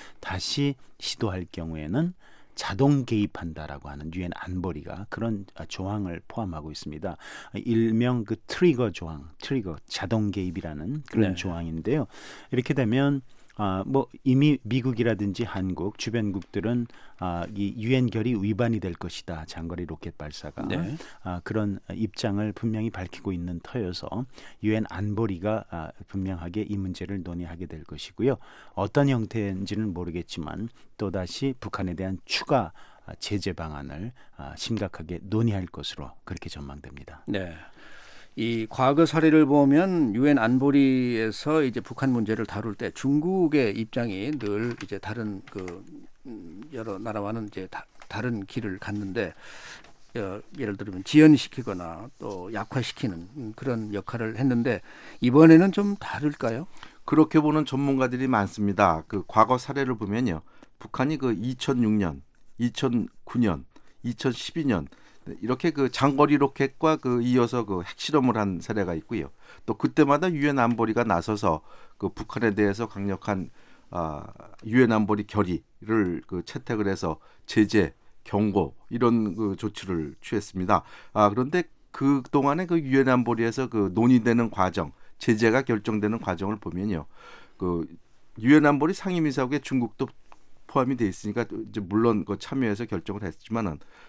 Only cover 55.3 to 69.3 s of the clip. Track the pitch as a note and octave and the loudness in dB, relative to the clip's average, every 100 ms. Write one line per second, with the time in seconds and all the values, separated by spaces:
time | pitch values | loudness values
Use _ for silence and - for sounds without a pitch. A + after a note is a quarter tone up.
55.3 | C3 E3 D#3+ F#3+ F#3+ G3+ G3+ - - D3 | 10 12 12 10 4 -2 -2 -6 -4 -4
56.3 | D3 B2 A2+ E3+ - - - - D3+ D#3 | -2 -4 -4 -8 -12 -18 -14 2 6 8
57.3 | D#3+ D3+ D3+ C#3+ C3+ C#3 C3+ B2+ B2 C3 | 6 4 2 2 0 2 2 2 0 2
58.3 | A#2+ G2 - G2+ G2 G2 E2 - G#2 F2 | 2 2 0 0 6 6 6 -2 -6 -2
59.3 | - A2 B2+ - C3+ C3 A#2 G#2 G#2+ B2+ | 6 6 6 0 -2 -2 -2 -2 0 0
60.3 | D#2+ - - - _ - - C3 D#3 B2+ | -2 -6 -20 -20 _ -14 -2 0 0 0
61.3 | G2+ A#2 B2+ - C3 A2+ G#2+ F#2+ C#2+ - | 0 -2 -4 0 2 4 4 2 -2 -14
62.3 | _ - - A#2+ - C3+ A#2+ - - - | _ -20 -4 -4 0 0 0 -2 -8 -6
63.3 | - A2+ D2+ - - - - A#2+ A#2 C3+ | 0 2 0 -6 -20 -20 -10 -8 -2 -2
64.3 | A#2+ - - C#3+ G2 C#2+ - - - - | -2 -6 -4 0 0 -2 -14 -20 -20 -16
65.3 | - A2 B2+ F3 D3+ C3 - C#3 C#3 D3 | -10 -4 0 0 0 0 2 2 4 6
66.3 | C#3+ C#3 - C#3 - D#3+ D#3 C3 B2 A#2+ | 6 4 2 -2 2 2 2 0 0 4
67.3 | B2 A#2+ B2 G#2 F#2+ F#2 - - D3 B2+ | 4 4 2 -2 -4 -4 -8 0 2 4
68.3 | A2+ G2+ F2 E2+ A2 F2+ E2 - A2+ C#2 | 2 0 -2 -4 -2 0 -2 -4 -6 -6